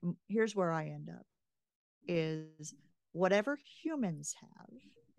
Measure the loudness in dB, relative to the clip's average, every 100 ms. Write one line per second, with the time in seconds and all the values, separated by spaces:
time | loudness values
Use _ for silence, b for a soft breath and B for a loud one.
0 | -2 -4 -2 2 2 2 2 2 -2 -6
1 | -10 -12 -18 _ _ _ _ _ _ _
2 | -2 0 0 -2 -8 -12 -14 -14 -20 _
3 | _ 0 4 6 4 -2 -8 -8 -4 0
4 | 0 -2 -6 -10 -14 -20 -20 -20 -20 -20
5 | _